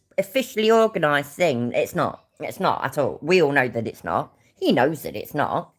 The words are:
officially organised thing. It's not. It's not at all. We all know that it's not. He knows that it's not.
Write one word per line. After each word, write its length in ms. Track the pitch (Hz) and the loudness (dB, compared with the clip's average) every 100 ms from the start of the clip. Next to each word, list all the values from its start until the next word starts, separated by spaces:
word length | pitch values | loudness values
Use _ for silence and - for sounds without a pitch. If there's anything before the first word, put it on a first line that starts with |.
| _ - | _ -8
officially 540 | 196 269 - 214 220 | -4 -4 -2 0 4
organised 640 | 226 220 202 156 143 139 - | 4 4 2 2 2 -2 0
thing. 360 | 175 120 120 | 0 0 -2
It's 220 | - - 175 | -2 -2 -2
not. 300 | 120 - _ - | -2 -4 _ -14
It's 200 | 113 - | -12 -2
not 240 | 180 - | -2 0
at 140 | 131 - | -2 -2
all. 220 | 123 - | -4 -2
We 200 | 147 185 | 2 4
all 100 | 147 | 4
know 160 | 143 127 | 4 0
that 200 | 117 110 | -2 -6
it's 160 | - | -8
not. 320 | - 95 147 _ _ - | -4 -4 -4 _ _ -4
He 160 | 370 | 0
knows 320 | 160 131 160 | 2 2 0
that 120 | - 104 | -8 -10
it's 180 | - | -8
not. 380 | 147 131 127 170 | -4 -2 -4 -6